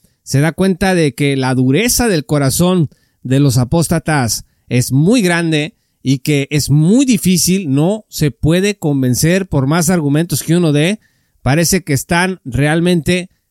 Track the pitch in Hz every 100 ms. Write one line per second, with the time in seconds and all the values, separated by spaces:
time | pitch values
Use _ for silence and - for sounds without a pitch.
0 | _ _ - 131 151 160 190 180 190 180
1 | 151 - 143 135 131 127 127 139 240 -
2 | 240 170 139 147 139 - 175 185 151 _
3 | _ _ - 131 143 120 123 170 160 165
4 | - 151 120 - - _ - 120 123 131
5 | 160 254 180 170 170 156 151 - _ _
6 | - 139 - 147 139 151 - 143 156 226
7 | 277 226 175 185 - 190 175 135 160 214
8 | - - 151 - 143 170 196 202 156 143
9 | 127 120 156 185 190 151 131 165 160 180
10 | 147 143 170 139 - 170 170 147 160 214
11 | _ _ _ _ - 147 165 190 160 139
12 | - 170 185 185 139 117 143 165 175 180
13 | 143 180 180 _ _